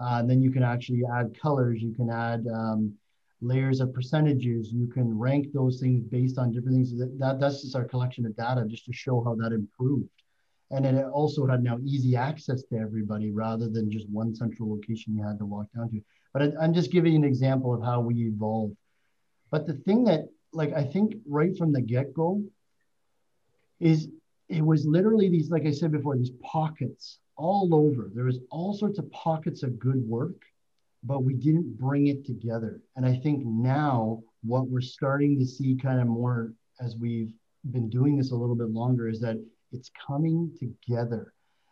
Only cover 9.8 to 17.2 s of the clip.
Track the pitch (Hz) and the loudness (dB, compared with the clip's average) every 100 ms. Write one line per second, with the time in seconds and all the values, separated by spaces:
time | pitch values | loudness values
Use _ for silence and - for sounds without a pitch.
9.8 | 127 131 - _ _ _ _ _ - 135 | 0 0 -2 _ _ _ _ _ -8 -2
10.8 | 135 131 - 143 151 151 127 123 120 120 | 2 2 0 0 0 2 2 2 2 -2
11.8 | 139 139 123 123 135 160 - 127 - 113 | -2 0 2 2 0 -4 -6 -6 -4 -4
12.8 | 107 110 104 107 107 104 113 113 117 110 | -4 -4 -4 -4 -4 -2 -2 -2 -2 -2
13.8 | 107 107 101 107 113 113 117 110 110 104 | -2 -4 -6 -4 -4 -2 -4 -4 -6 -6
14.8 | - 110 - 107 104 104 104 101 104 120 | -6 -6 -4 -4 -4 -6 -6 -8 -8 -8
15.8 | 113 107 - _ _ 139 147 147 160 170 | -6 -6 -10 _ _ 0 0 2 2 2
16.8 | - 175 165 156 | 2 4 6 6